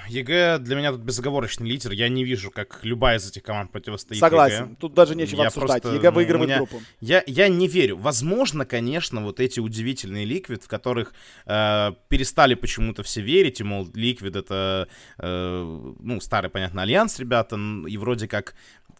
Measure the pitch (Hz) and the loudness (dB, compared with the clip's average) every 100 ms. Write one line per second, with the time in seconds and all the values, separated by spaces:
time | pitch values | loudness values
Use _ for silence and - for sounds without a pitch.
0 | 95 120 123 175 175 156 120 139 147 127 | -8 -8 0 2 4 2 0 -2 0 -2
1 | 113 123 135 139 113 - 117 131 113 104 | -4 -4 -2 -2 -2 -4 -4 -4 -4 -2
2 | 120 131 127 120 95 - 101 - 113 117 | 0 0 -2 -4 -6 -10 -10 -10 -6 2
3 | 127 113 98 - - 104 98 104 - 104 | 4 4 -2 -12 -8 -8 -6 -10 -10 -10
4 | - 107 165 160 139 107 120 117 165 151 | -8 4 6 8 6 4 -4 -10 -2 6
5 | 160 160 160 143 139 - 135 127 120 143 | 6 6 -4 0 0 0 2 2 2 4
6 | 170 165 170 170 160 139 131 120 110 - | 6 6 2 2 2 0 -2 -6 -16 -12
7 | 110 185 - 131 196 175 185 175 123 90 | 2 2 2 4 4 6 2 4 2 2
8 | 127 117 151 220 254 151 127 120 120 160 | -2 0 0 0 0 -2 -4 -2 -2 -4
9 | - 113 104 98 127 127 110 110 117 131 | -4 -6 -6 -2 -2 -2 -6 -4 -6 -6
10 | 98 101 104 170 185 110 - 107 123 117 | -8 -6 -4 -6 -6 -12 -8 -8 -4 -4
11 | 110 - - - - 107 107 107 104 - | -6 -12 -20 -20 -4 0 2 2 0 -2
12 | - - 135 - 139 117 - - 110 104 | 0 0 0 4 4 4 -2 -2 -4 -4
13 | - 113 104 185 165 - 104 101 90 110 | -8 -6 0 2 2 0 -6 -6 -6 -4
14 | 117 123 98 98 - 95 95 95 90 - | -4 -4 -6 -8 -6 -4 -2 -2 -4 -12
15 | - - 87 90 90 90 85 80 62 - | -20 -12 -8 -6 -6 -6 -8 -10 -14 -14
16 | 110 110 - 107 90 98 92 90 95 175 | -10 -8 -4 -4 -4 -6 -6 -6 0 0
17 | 220 - 123 123 107 107 104 104 80 104 | 0 -2 -2 0 0 -4 -6 -8 -8 -6
18 | 110 117 107 104 - - - - _ - | -4 -4 -4 -6 -8 -16 -20 -20 _ -20